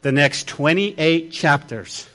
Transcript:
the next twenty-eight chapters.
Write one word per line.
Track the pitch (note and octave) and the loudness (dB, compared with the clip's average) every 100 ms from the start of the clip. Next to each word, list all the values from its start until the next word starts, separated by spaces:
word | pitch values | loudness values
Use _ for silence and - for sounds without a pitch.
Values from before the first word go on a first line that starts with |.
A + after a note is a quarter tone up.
the | C#3 | 0
next | C3+ C#3+ - - | 2 2 0 -10
twenty-eight | - D3 F3 G3+ G3+ D#3+ E3 E3 | -2 0 2 0 0 2 2 -2
chapters. | - D#3+ C#3+ D3 A2+ F2+ - - | -2 0 0 -2 -12 -12 -16 -18